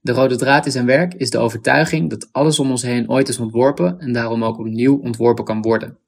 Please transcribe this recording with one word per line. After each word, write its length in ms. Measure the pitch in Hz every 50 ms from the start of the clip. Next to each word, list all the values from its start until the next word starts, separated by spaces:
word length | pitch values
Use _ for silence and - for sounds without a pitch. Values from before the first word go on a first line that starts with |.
De 120 | _ 135 120
rode 240 | 123 135 131 123
draad 300 | 120 - 131 139 147 147
in 60 | 143 127
zijn 140 | 127 120
werk 280 | 120 131 147 175 180 180
is 160 | - 139 120
de 80 | - 120
overtuiging 720 | 117 117 - 113 - 131 131 143 160 - - 160 165 156
dat 180 | 117 110 - _ _
alles 260 | 131 143 160 151 151
om 120 | 143 135
ons 120 | 127 123 123
heen 280 | 123 123 120 117 110
ooit 180 | 117 135 139 131
is 100 | 120 -
ontworpen 600 | 120 110 110 117 127 139 139 - 175 180 175 180
en 140 | 170 131 120
daarom 320 | 120 117 113 113 117 113
ook 140 | 113 110 113
opnieuw 420 | 110 113 110 113 120 135 139 139
ontworpen 440 | - 120 117 113 117 120 117 117 113
kan 180 | - 110 107 107
worden. 360 | 113 113 110 110 - - _ _